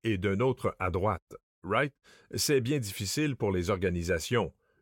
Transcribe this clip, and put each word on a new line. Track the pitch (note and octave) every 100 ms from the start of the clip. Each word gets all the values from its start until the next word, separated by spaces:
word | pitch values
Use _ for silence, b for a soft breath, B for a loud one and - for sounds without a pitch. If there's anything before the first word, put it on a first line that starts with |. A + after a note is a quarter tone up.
et | A#2 G2
d'un | G2 G2
autre | B2+ B2 G#2 -
à | F#2
droite, | F2+ G2+ E2+ - - _ _
right ? | E2+ A2 C#3+ - b b b -
C'est | - C#3
bien | A#2 D3
difficile | G#2 - G2 - D3+ B2+
pour | G#2+
les | F#2 F2
organisations. | G2 F#2 F2 E2+ F2 - A#2+ F2 - _ _